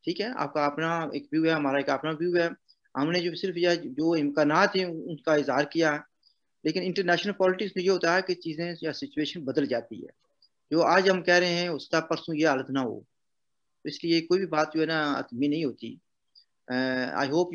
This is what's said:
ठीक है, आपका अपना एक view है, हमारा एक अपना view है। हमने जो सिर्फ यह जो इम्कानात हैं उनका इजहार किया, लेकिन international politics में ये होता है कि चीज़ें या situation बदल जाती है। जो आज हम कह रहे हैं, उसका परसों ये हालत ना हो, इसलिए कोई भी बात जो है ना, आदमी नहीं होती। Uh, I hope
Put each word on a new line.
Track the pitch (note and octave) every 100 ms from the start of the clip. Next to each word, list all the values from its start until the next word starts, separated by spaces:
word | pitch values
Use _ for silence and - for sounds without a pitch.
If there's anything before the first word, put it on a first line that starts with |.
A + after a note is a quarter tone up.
| -
ठीक | E3
है, | G#3+
आपका | C4 C#3+ D3+ D3
अपना | D3 E3 E3 D#3 C#3+
एक | C#3+
view | D#3 D#3+
है, |
हमारा | D#3+ C#3+ C#3
एक | C#3
अपना | C#3 D#3
view | D#3 F3 F3
है। | E3+ - _ _ _ C3
हमने | D3 F3
जो | F3 D#3+
सिर्फ | F#3+ E3+
यह | F3 E3+
जो | C#3+ C3 D#3+ E3
इम्कानात | D3 D3 D3 D#3 G3 F#3+
हैं | F#3
उनका | D#3+ C#3+ D#3+ - D3+
इजहार | C#3+ C3 D3
किया, | D#3+ D#3+ D3 - _ _ _ _ _ D#3
लेकिन | E3+
international | F#3 F#3 F3 E3+ F#3+
politics | G3 F#3 F#3 G#3 F#3+
में |
ये | F3+
होता | F#3 E3+ F3+
है |
कि | F#3+
चीज़ें | F3 E3 D3+ E3+ E3
या | D#3+
situation | D3+ C#3+ - D3 F3+
बदल | C3 C3 C#3
जाती | A#2+ - G#2
है। | - _ _ _ _ _ _
जो | D#3
आज | C#3+ F3+ F#3+
हम | F#3
कह | E3+ F3+
रहे | F3+
हैं, | F3 F3
उसका | D3 - E3
परसों | D#3+ D#3+ - D#3
ये | D#3+
हालत | C3 C3
ना | C3+
हो, | B2+ G#2+ - _ _ _ _ _ _ _ D3+
इसलिए | D3 E3+ E3
कोई | E3 F#3
भी | F#3
बात | D#3 D#3 D#3+
जो |
है | D#3
ना, | D#3+ D3+
आदमी | C3+ - A#2+ C#3+
नहीं | D3+ D3+
होती। | A2 A2+ - _ _ _ _ _ _ -
Uh, | B2+ C3 B2+ B2+
I | D#2 C3+
hope | D3+ F3